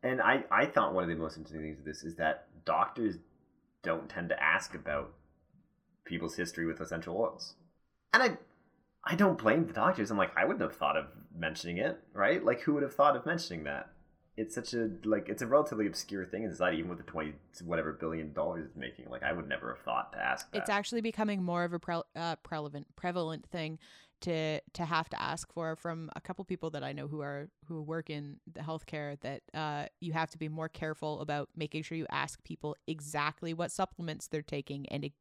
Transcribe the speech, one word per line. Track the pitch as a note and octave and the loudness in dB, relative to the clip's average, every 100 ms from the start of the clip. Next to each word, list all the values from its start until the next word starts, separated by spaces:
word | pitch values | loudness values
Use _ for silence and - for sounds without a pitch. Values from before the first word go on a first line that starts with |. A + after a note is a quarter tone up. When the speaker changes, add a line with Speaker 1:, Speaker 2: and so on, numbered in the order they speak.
Speaker 1:
And | A#2+ C3 | 0 4
I, | F#2 C#3 - | 6 6 4
I | G2+ C3+ | 4 6
thought | - G2 | 4 4
one | F#2 | 4
of | F2 | 2
the | E2 | 0
most | D#2+ D#2 | -2 -6
interesting | D2+ D#2 | -10 -6
things | D#2 D2 | -6 -6
of | C#2 | -8
this | D2+ | -8
is | E2 E2 | -8 2
that | D#2+ - - - - | 2 2 -4 -12 0
doctors | D#2+ F2 - A2 E2+ - _ _ _ _ _ | 2 2 2 0 0 -10 _ _ _ _ _
don't | - E2 - | 0 0 0
tend | - F2 | -6 0
to | - | 4
ask | D2+ F2+ - | 8 6 4
about | D2+ D2 D2 C#2+ - _ _ _ _ _ _ _ _ | -8 -2 -2 -4 -12 _ _ _ _ _ _ _ _
people's | - E2+ E2 - | -6 -4 -4 -4
history | F2 - E2 | -4 0 -2
with | D#2 | -2
essential | D#2+ E2 E2 F2 | -4 -6 -4 0
oils. | A2+ - - - - _ _ _ _ | 0 0 -14 -16 -20 _ _ _ _
And | A3 | 6
I, | B3+ F3 - _ _ _ _ _ - | 6 2 -10 _ _ _ _ _ -4
I | E3+ | 6
don't | G3+ E3 | 6 6
blame | A2 C3+ D#3+ | 6 6 4
the | |
doctors. | - B2 F#3 G#2 | 4 4 4 0
I'm | G#2 | 4
like, | F#2 - | 4 4
I | G#2 | 4
wouldn't | G#3+ | 4
have | - - | -2 2
thought | D2 D2+ | 2 2
of | D2+ - - E2 | -2 -12 -16 -4
mentioning | E2 D#2 F2 F2 | -4 -4 -4 0
it, | C3+ F#3 - | 0 -2 -10
right? | - G2+ E3+ | 2 4 6
Like, | - B2 | 4 2
who | - | 2
would | D3 | 2
have | C#3 - | 2 6
thought | C#3+ C3+ | 6 6
of | C3 | 2
mentioning | E3+ - F2 D2+ | -2 -2 -4 -4
that? | C#2+ - - - _ _ - | -4 -6 -16 -20 _ _ -6
It's | A2 - | -4 -4
such | A2+ | -4
a, | A#2+ A2+ F#2 | 0 0 -2
like, | G#2 G#2+ - | 2 2 0
it's | G#2+ | -4
a | A#2+ | 4
relatively | C#3 D3 G#2+ G#2 | 6 6 2 0
obscure | E2+ - G2+ F2+ | 0 -6 -6 -4
thing | F#2+ | -4
in | A2 | -4
society, | D#2+ F2+ D#2+ | 2 2 2
even | E2+ | -2
with | F2 | -6
the | |
twenty | - E2 D#2 D2 - - | -6 -4 -4 -6 -16 -14
whatever | E2+ E2+ D#2+ | -2 0 0
billion | D2+ E2 E2 D#2 | -2 -4 -2 -4
dollars | D2 E2 E2+ D2+ | -2 0 -2 -8
it's | D#2+ | -8
making. | B1+ - B1+ | -8 -8 -12
Like, | B1 | -4
I | C2+ | -2
would | E2+ C#2+ | -2 -2
never | B1+ A#1+ A#1+ | -6 -4 -6
have | |
thought | - A#1+ - | -2 -2 -2
to | - | -4
ask | - B1 - | -2 -2 -2
that. | - | -4
Speaker 2:
It's | - | 0
actually | G3+ G#3 A#3+ | 0 0 0
becoming | A3+ A3 G#3+ G3+ | -2 0 0 2
more | F3+ F3 | 0 0
of | F3 | 0
a | E3+ | -2
pre-, | - E3+ - - | -2 -4 -4 -4
uh, | E3+ D#3+ | -4 -4
prevalent, | - D#3+ D3 C#3+ C#3+ - | -4 -6 -6 -8 -12 -6
prevalent | F3+ F3 E3 D#3+ - | -2 0 -2 -4 -6
thing | F3 D#3 D#3+ - - - _ | -4 -4 -6 -12 -20 -20 _
to, | - E3 D#3 D#3 - | -2 0 2 -2 -4
to | - E3 | -6 0
have | D#3+ D#3+ | 0 0
to | - | -2
ask | - D#3 - | -2 -4 -6
for | - E3 D#3+ | -6 -6 -4
from | E3+ E3 D#3+ - | -6 -6 -8 -12
a | |
couple | - - F#3+ | -10 -10 -6
people | F3+ D#3+ | -4 -4
that | D#3 | -4
I | C3+ | -6
know | C#3+ C#3+ | -6 -6
who | D3+ | -6
are, | C#3+ C#3+ D3 _ D3+ | -6 -6 -10 _ -10
who | E3 | -8
work | D3+ D#3+ D#3+ | -4 -4 -4
in | D3+ D3 C#3+ - | -6 -8 -12 -16
the | E3 | -10
healthcare | D3 D#3+ - D#3 D3 C#3+ | -6 -6 -6 -6 -6 -6
that, | - C#3 - | -8 -8 -8
uh, | - D3+ D3 C#3+ _ | -4 -2 -2 -6 _
you | F3 | -2
have | D#3+ D#3+ | 0 0
to | D#3+ | -2
be | D#3 | -6
more | D#3 D#3+ | -4 -6
careful | - D#3 D#3 D#3 D3+ | -4 -4 -2 -4 -4
about | D3+ D3 C#3+ - | -2 -2 -4 -6
making | D3+ D#3+ | -6 -4
sure | D#3 E3 | -4 -4
you | D#3 | -2
ask | C#3+ C#3+ - | -2 -2 -4
people | - D#3 D3+ D3 - | -12 -8 -6 -6 -6
exactly | D#3+ D3 D3+ D3 D#3 E3+ | -6 -4 0 0 0 -6
what | E3 E3+ | -2 -4
supplements | - F#3+ - E3+ D#3 - | 0 -2 -2 -6 -6 -6
they're | D#3 | -6
taking | D3 D3 C#3 C#3+ C#3 | -4 -6 -4 -6 -6
and | C#3+ C#3+ - | -4 -6 -8